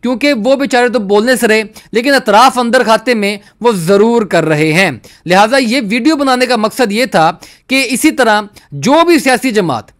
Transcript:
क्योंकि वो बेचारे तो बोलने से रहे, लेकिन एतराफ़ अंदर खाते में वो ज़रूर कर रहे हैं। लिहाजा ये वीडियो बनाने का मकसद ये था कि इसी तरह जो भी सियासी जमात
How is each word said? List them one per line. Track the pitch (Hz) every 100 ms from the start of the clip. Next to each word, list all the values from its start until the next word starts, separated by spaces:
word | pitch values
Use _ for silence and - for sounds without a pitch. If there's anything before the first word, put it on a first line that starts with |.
क्योंकि | 233 247 285
वो | 277 214 269
बेचारे | 277 247 247
तो | 220
बोलने | 196 202 226 254
से | 233
रहे, | 220 214 - -
लेकिन | 214 247
एतराफ़ | 277 - 202 254 247
अंदर | 240 254
खाते | 214 220 220
में | 233 202 208 - _
वो | 226
ज़रूर | 202 165 202 220 233
कर | 202 175
रहे | 156 151 156
हैं। | 156 190 117 - - -
लिहाजा | 185 214 269
ये | 247 254
वीडियो | 214 233 247 311
बनाने | 277 247 247
का | 247
मकसद | 214 - 240
ये | 202 254
था | 190 160 - - - _
कि | 262
इसी | 254 247 302
तरह | 311 233 208 202 - _
जो | 143 151 302
भी | 339 330
सियासी | 262 247 262
जमात | 214 175 120 104 _